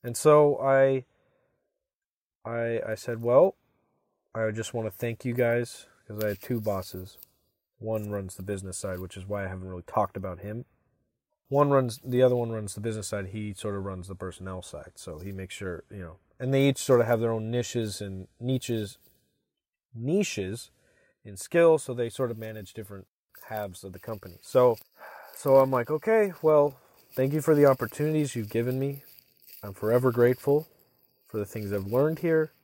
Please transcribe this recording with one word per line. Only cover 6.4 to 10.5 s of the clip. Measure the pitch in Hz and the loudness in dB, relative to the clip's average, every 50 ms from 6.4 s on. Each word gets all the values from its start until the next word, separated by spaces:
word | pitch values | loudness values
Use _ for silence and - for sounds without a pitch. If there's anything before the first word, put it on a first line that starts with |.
| - | -6
two | - 127 117 | -4 -4 -4
bosses. | 107 110 101 95 92 - - 92 92 95 - - - _ _ _ _ _ _ _ _ _ _ _ | -2 -2 -4 -4 -6 -8 -12 -14 -14 -14 -18 -20 -20 _ _ _ _ _ _ _ _ _ _ _
One | 110 110 110 110 104 104 | -8 -6 -4 -4 -4 -4
runs | 104 101 98 92 - | -6 -6 -8 -8 -12
the | - 95 | -12 -8
business | 98 101 98 95 95 90 | -8 -8 -6 -8 -10 -12
side, | - - 98 92 90 | -8 -8 -8 -8 -8
which | 92 90 - | -10 -12 -12
is | 98 92 | -14 -10
why | 98 104 101 98 | -8 -6 -6 -6
I | 92 | -6
haven't | 92 92 92 92 | -8 -10 -10 -10
really | 92 90 87 | -12 -12 -14
talked | - - 120 104 - _ | -4 -2 -2 -2 -2 _
about | - 95 95 90 85 | -8 -10 -10 -10 -10
him. | - 104 | -12 -12